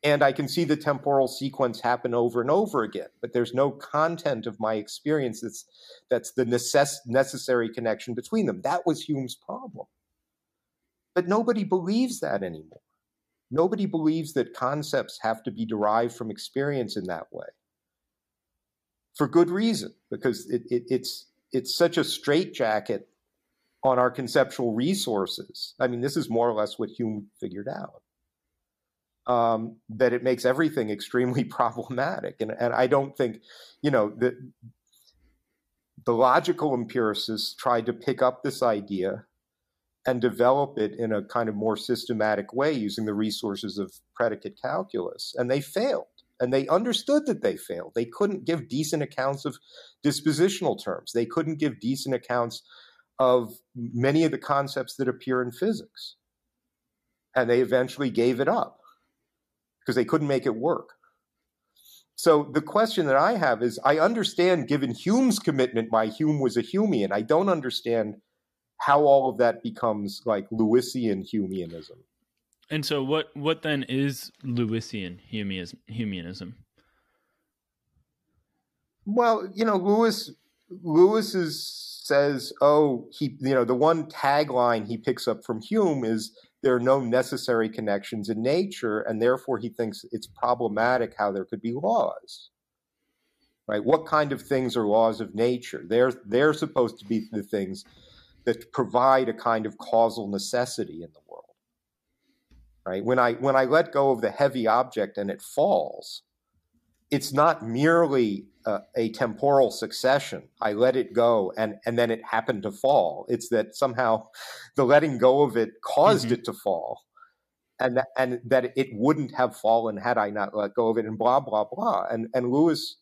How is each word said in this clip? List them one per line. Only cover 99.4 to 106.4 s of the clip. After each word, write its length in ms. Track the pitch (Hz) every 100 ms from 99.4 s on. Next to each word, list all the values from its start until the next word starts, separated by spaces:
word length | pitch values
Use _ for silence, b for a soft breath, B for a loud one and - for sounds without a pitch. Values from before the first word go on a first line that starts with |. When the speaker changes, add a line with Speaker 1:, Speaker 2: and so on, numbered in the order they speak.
| 120 113 107
Speaker 1:
of 120 | -
causal 500 | - 113 113 110 101
necessity 760 | 98 - 120 123 - 101 82
in 80 | 85
the 80 | _ _
world. 180 | 50 - _ _ _ _ _ _ _ _ _ _ - _ _ -
Right? 180 | 95
When 140 | 107 127
I, 160 | 120
when 220 | 113 135 131
I 80 |
let 280 | 131 156 170
go 180 | 143 139
of 100 | 123
the 100 | 110
heavy 360 | - 139 123 110
object 500 | 113 127 - 98 -
and 140 | 98
it 100 | 98
falls, 800 | - - 156 104 76 - - - _ _